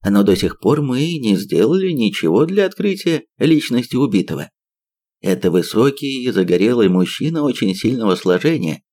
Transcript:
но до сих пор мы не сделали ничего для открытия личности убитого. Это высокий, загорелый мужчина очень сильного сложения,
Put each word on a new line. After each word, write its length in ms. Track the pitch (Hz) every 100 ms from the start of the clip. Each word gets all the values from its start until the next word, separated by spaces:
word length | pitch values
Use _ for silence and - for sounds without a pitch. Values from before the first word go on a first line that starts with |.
но 180 | 101 101
до 140 | 101 92
сих 220 | 95 -
пор 220 | - 147
мы 380 | 143 127 156 170
не 180 | 113 95
сделали 560 | - 80 107 185 190
ничего 540 | 151 107 - 80 92 160
для 200 | 196 190
открытия 580 | - 196 190 - 160 - _
личности 580 | 143 156 - 123 120 131
убитого. 540 | 135 98 - 71 73 _ _ _ _ _ _ _
Это 300 | - 92 92
высокий, 800 | 87 82 107 135 139 139 135 123
загорелый 580 | 98 87 87 104 123 98
мужчина 540 | 90 87 - 147 165
очень 320 | 147 123 101
сильного 400 | 92 113 127 110
сложения, 680 | 90 92 90 151 160 80 73 _